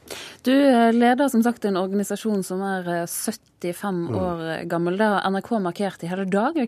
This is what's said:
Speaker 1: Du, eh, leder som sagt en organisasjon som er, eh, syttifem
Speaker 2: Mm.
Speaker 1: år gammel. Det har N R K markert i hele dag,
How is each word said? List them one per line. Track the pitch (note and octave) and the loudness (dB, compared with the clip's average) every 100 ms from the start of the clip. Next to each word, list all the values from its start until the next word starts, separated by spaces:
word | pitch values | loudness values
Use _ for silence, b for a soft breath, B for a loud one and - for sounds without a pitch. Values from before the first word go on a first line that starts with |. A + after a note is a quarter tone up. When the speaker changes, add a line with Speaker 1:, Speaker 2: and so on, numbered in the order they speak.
| B B B B | B B B B
Speaker 1:
Du, | - | 2
eh, | C4+ C#4+ A#3+ A#3 | 4 6 6 6
leder | A#3 A#3+ B3 C#4+ | 6 4 4 2
som | A#3 A#3 | 2 2
sagt | A#3 G#3 | 0 -2
en | F#3+ | -2
organisasjon | F#3+ G3 G3 G3+ A3 G3+ | 0 -2 -2 -4 -2 -2
som | F#3 F#3 G3 | -2 -4 -4
er, | F#3+ F3 | -4 -2
eh, | F3 E3+ | -4 -4
syttifem | - - G#3+ _ _ F3 F3 G3+ F3+ E3+ | -6 -6 -8 _ _ -8 -6 -4 -4 -2
Speaker 2:
Mm. | F3+ | -2
Speaker 1:
år | F#3 E3+ D#3+ D#3+ E3+ | -2 -4 -6 -6 -4
gammel. | E3+ E3+ F#3+ | -2 0 2
Det | A3 | 2
har | G3 - | 2 0
N | F#3+ | -2
R | |
K | - A#3 | -2 -2
markert | F3+ E3+ G3 - | -2 -4 -6 -6
i | E3+ | -8
hele | F#3 G3 | -6 0
dag, | G3 A#3+ E4 | 0 2 0